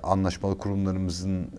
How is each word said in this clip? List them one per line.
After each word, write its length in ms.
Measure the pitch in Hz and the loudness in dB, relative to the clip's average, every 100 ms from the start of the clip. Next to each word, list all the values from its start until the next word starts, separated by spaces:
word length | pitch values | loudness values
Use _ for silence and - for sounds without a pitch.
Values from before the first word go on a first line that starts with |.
anlaşmalı 540 | - 95 95 92 98 95 | 2 2 2 0 -2 0
kurumlarımızın, 880 | 101 98 98 92 92 87 95 92 87 | 0 0 2 0 -2 -2 -2 -2 -2